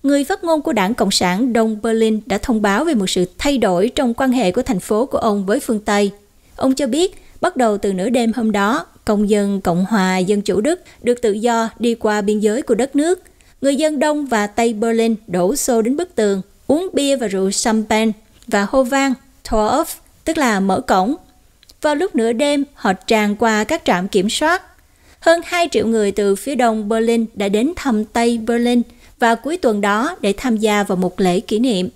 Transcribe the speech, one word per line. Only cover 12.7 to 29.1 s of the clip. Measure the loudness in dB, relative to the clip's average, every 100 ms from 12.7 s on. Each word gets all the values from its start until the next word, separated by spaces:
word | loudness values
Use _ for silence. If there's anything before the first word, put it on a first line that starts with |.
đất | 0 0 0
nước. | 0 -2 -6 _ -20 _
Người | -2 0
dân | 0 0
Đông | 0 -2 -2
và | -2 -2
Tây | 0 -2
Berlin | 0 -2 0 0 -2 -4
đổ | 0 0 0
xô | 0 0
đến | 0 -2
bức | -4
tường, | -2 0 -2 -6 _ _
uống | -2 0
bia | -2 0 0
và | -2
rượu | -2 -2
champagne | -2 0 0 0 0 0 -2 _ -20 -4
và | -2 0
hô | 0
vang | 2 0 0 -2 _ _ -4
"Tor | 0 2
auf", | 0 -2 -8 _ _
tức | -4 0
là | 0 0
"mở | 0 -2
cổng". | 2 2 2 -4 -8 _ _ _ _ -6
Vào | -2
lúc | 0 0
nửa | 0 0
đêm, | 0 0 0 -2
họ | -4 -2
tràn | -2 0 2 2 0
qua | 0 0
các | 0 -2
trạm | 0 0 2
kiểm | 0 0
soát. | 0 0 0 -4 _ _ _ -20 -2
Hơn | 2 2
hai | 0 -2 0
triệu | 0 0
người | 0 0
từ | 0 0 0
phía | -2
đông | 0 0 0 -2
Berlin | 0 2 0 -2
đã | -4 -2
đến | 0 0 -2
thăm | -2 -2
Tây | -2 0 0 0
Berlin | -2 0 2 0 -2 -8 -20